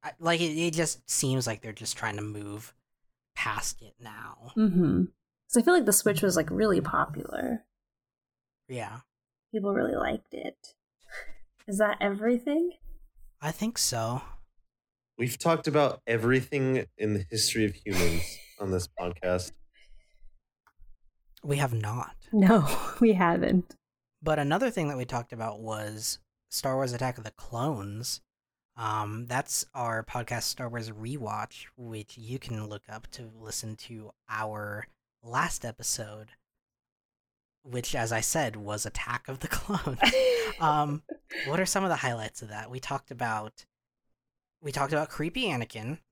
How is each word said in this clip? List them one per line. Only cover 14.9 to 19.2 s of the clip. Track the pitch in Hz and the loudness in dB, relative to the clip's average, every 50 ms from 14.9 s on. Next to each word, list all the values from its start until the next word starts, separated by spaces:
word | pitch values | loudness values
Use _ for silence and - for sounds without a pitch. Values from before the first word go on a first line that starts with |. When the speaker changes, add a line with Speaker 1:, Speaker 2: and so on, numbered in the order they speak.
| _ _ _ _ _ - | _ _ _ _ _ -2
Speaker 3:
We've | 120 123 - | -2 -2 -2
talked | - - 170 165 160 165 | 0 4 4 4 4 2
about | 160 139 151 147 127 - - _ | 2 4 6 4 4 2 -2 _
everything | - 117 113 107 120 127 131 127 - - 143 135 131 131 131 - - _ | 0 0 2 4 4 4 4 2 2 0 0 2 4 2 2 0 -2 _
in | _ 107 107 104 | _ 0 2 2
the | 101 95 - | 0 0 -2
history | - 110 - - - 117 110 | -2 0 0 0 2 2 2
of | 104 98 | 2 0
humans | - - 107 98 90 90 87 82 82 80 - - - - - | -2 -6 0 2 6 6 6 6 4 0 0 -4 -14 -16 -20
Speaker 2:
<laughs> | - - | -12 -8
Speaker 3:
on | 104 95 | -4 -2
this | 95 90 90 - _ - | 0 -2 -2 -4 _ -6
podcast. | 90 90 85 - | -6 -6 -6 -4